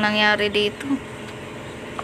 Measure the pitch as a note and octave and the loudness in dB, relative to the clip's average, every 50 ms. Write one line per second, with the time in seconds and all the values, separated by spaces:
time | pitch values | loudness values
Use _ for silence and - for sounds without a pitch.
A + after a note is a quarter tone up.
0 | G#3+ G#3 G#3+ G#3+ G#3+ G#3 G#3 G3+ G#3 G#3 G3+ G#3 G#3 G#3 G#3 - - C#4 C#4 - | 2 2 4 6 6 6 6 4 2 2 2 2 2 2 0 -2 -2 -2 -2 -2
1 | - - - - - - - - - - - - - - - - - - - - | -2 -6 -10 -10 -10 -10 -10 -10 -12 -10 -10 -10 -10 -10 -12 -10 -10 -10 -8 -8